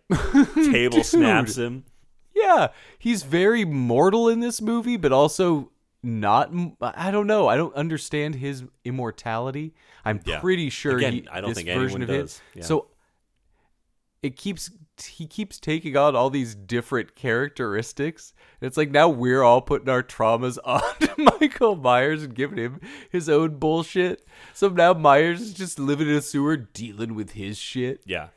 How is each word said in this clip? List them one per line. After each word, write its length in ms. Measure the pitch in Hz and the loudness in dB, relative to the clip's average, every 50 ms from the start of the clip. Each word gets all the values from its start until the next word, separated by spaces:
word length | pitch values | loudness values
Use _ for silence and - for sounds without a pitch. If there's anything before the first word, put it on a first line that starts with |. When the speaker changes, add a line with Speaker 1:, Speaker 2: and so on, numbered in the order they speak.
| _ - | _ -2
Speaker 1:
<laughs> 460 | 185 - - - - 277 277 - - | -2 -2 0 2 4 4 4 4 2
Speaker 2:
table 440 | 302 320 294 254 123 120 123 120 110 | 0 2 2 2 2 2 4 4 2
Speaker 1:
Dude. 80 | - | 2
Speaker 2:
snaps 500 | - - 339 - - 107 110 113 110 107 | 4 4 4 4 6 4 4 2 0 -4
him. 280 | 123 117 120 120 131 - - _ _ _ _ _ _ _ _ _ | -4 -6 -6 -6 -10 -14 -18 _ _ _ _ _ _ _ _ _
Speaker 1:
Yeah. 340 | 392 440 392 349 277 165 - - - - - - _ | 0 4 4 4 4 4 2 -2 -8 -20 -20 -20 _
He's 240 | - 233 233 196 139 | -4 -4 -4 -4 -2
very 420 | 135 151 170 185 202 233 233 208 | -2 0 2 4 4 2 2 0
mortal 640 | 165 147 135 127 120 117 127 156 190 196 226 233 226 | 0 -2 -2 0 2 4 4 4 4 4 4 2 2
in 120 | 226 226 | 2 0
this 200 | 233 240 226 - | -2 -4 -4 -4
movie, 360 | 214 220 233 233 214 247 240 | -4 -2 -2 -2 -2 -4 -4
but 160 | 214 165 143 131 | -2 0 2 4
also 580 | 135 147 156 - - 190 175 165 147 131 - _ _ _ _ _ _ - | 4 4 4 2 0 2 2 2 0 -2 -8 _ _ _ _ _ _ -8
not 480 | 120 113 110 104 101 104 123 147 - | -6 -6 -2 0 2 2 2 2 0
m-, 260 | 165 180 175 165 - _ | -4 -6 -6 -8 -8 _
I 300 | 117 120 - - 165 190 | -8 -8 -6 -6 -6 -2
don't 160 | 196 208 208 | -2 -2 0
know. 220 | 202 214 214 180 120 | 0 2 2 4 4
I 80 | 110 | 2
don't 180 | 135 170 156 - | 2 0 -2 -4
understand 640 | 139 151 165 160 143 - - - 151 147 151 156 | -6 -4 -4 -6 -8 -8 -6 -6 -6 -4 -6 -6
his 260 | 131 131 139 139 131 127 - _ _ _ | -8 -8 -8 -10 -10 -14 -18 _ _ _
immortality. 880 | 120 127 131 123 113 107 - - 120 113 113 123 131 135 143 156 160 - _ _ _ _ _ - | -8 -8 -6 -6 -8 -8 -8 -8 -6 -6 -6 -6 -6 -8 -8 -10 -12 -14 _ _ _ _ _ -6
I'm 160 | 110 107 87 - | -4 -4 -4 -6
Speaker 2:
Yeah. 140 | - 80 76 | -8 -8 -4
Speaker 1:
pretty 300 | 113 180 190 180 165 135 | -2 0 0 0 -2 -4
sure 260 | - - - 147 131 123 | -6 -4 -2 -2 0 0
Speaker 2:
Again, 140 | 135 131 120 | 0 0 -2
Speaker 1:
he, 160 | 123 - - | -4 -8 -10
Speaker 2:
I 120 | - 90 | -12 -8
don't 100 | 95 101 | -8 -6
Speaker 1:
this 80 | 117 101 85 | -8 -6 -6
Speaker 2:
think 40 | 85 | -4
Speaker 1:
version 140 | 90 - 127 | -2 -2 -2
Speaker 2:
anyone 200 | 127 98 - 123 | -2 -4 -6 -4
Speaker 1:
of 60 | 120 | -4
his 260 | 131 139 143 - - | -4 -4 -4 -6 -12
Speaker 2:
does. 60 | - - _ _ | -18 -20 _ _
Yeah. 80 | - 85 | -14 -4
Speaker 1:
So 240 | 82 160 147 - - _ _ _ _ _ _ _ _ _ _ _ _ _ _ _ _ _ _ _ _ _ _ _ _ _ _ - | -2 -2 -2 -2 -4 _ _ _ _ _ _ _ _ _ _ _ _ _ _ _ _ _ _ _ _ _ _ _ _ _ _ -10
it 140 | 143 131 | -10 -10
keeps, 340 | - - 196 196 165 - - 202 220 156 _ _ - - | -8 -10 -10 -8 -8 -12 -16 -18 _ -20 _ _ -20 -20
he 220 | - - - 165 | -20 -16 -14 -16
keeps 320 | 156 - - 214 202 - - | -12 -10 -10 -10 -10 -12 -10
taking 380 | - - 156 165 - 160 131 | -6 -6 -6 -4 -4 -2 0
on 180 | 143 139 151 139 | 2 2 4 4
all 160 | 120 123 135 | 2 0 0
these 240 | 131 139 127 117 107 | 0 -2 -4 -6 -8
different 600 | 101 98 92 117 117 117 - 135 120 104 - _ | -14 -8 -4 -4 -4 -4 -4 -4 -6 -6 -6 _
characteristics. 1160 | _ - 131 110 117 139 143 - - 131 107 98 104 113 - - - 139 160 160 - - - _ _ _ _ _ _ | _ -4 -2 -2 -2 -2 -4 -6 -6 -6 -4 -4 -4 -6 -6 -8 -6 -6 -6 -8 -10 -18 -20 _ _ _ _ _ _
And 80 | - 131 | -12 -6
it's 80 | 127 | -2
like 160 | 156 151 143 139 | -2 -2 2 4
now 160 | 147 156 170 | 4 4 4
we're 340 | 151 120 123 123 127 135 131 | 4 2 0 2 2 6 6
all 180 | 120 120 131 | 8 6 6
putting 280 | 127 - 147 135 - 131 | 4 2 -2 -2 0 0
our 160 | 131 127 127 | 0 0 -2
traumas 520 | - - - 117 110 117 117 123 127 123 123 | -4 -4 0 2 2 2 2 0 -4 -6 -6
<laughs> 40 | - | -4
onto 440 | 127 127 143 - - - - 311 - - - 302 269 - - | -2 0 0 0 -2 -2 -2 -2 -2 0 4 4 4 4 4
Michael 340 | 311 285 - - 254 220 202 | 0 -2 0 2 2 2 2
Myers 480 | 165 131 127 123 123 131 151 156 156 156 | 2 2 2 4 4 2 0 -2 -4 -8
and 100 | 139 117 | -10 -6
giving 240 | 110 131 143 107 110 | -6 -6 -6 -4 -6
him 220 | 117 123 131 165 - 220 - - - - | -6 -6 -8 -12 -16 -18 -20 -20 -14 -8
his 180 | - 180 160 160 | -8 -6 0 2
own 300 | 151 147 160 160 151 139 | 2 2 2 2 -2 -2
bullshit. 680 | 156 156 156 165 165 - - 190 180 180 185 - _ _ - - - - - | -2 0 0 -2 -4 -4 -2 -2 -2 -2 -4 -6 _ _ -20 -20 -20 -20 -4
So 140 | - 196 202 | -2 -2 0
now 260 | 180 175 170 175 185 | 4 4 6 6 6
Myers 460 | 160 156 147 139 143 160 170 175 175 | 6 6 6 8 8 6 4 0 -4
is 120 | 240 220 185 | -8 -12 -10
just 280 | 165 190 175 - - | -10 -10 -10 -8 -4
living 280 | 139 139 147 143 156 147 | -2 -2 0 0 0 0
in 60 | 147 | 0
a 80 | 147 147 | 0 0
sewer, 340 | - - 143 139 147 160 | -2 -2 -2 0 0 0
dealing 600 | 143 120 - _ - 113 117 104 104 117 113 113 | -2 -4 -10 _ -12 -12 -12 -10 -8 -8 -8 -6
with 160 | 107 107 95 - | -8 -10 -10 -10
his 260 | 107 98 98 107 - | -10 -10 -10 -10 -10
shit. 440 | - - - 131 123 127 131 - - | -12 -10 -6 -6 -6 -6 -6 -8 -10
Speaker 2:
Yeah. 220 | 92 95 87 78 80 _ | -10 -8 -8 -10 -12 _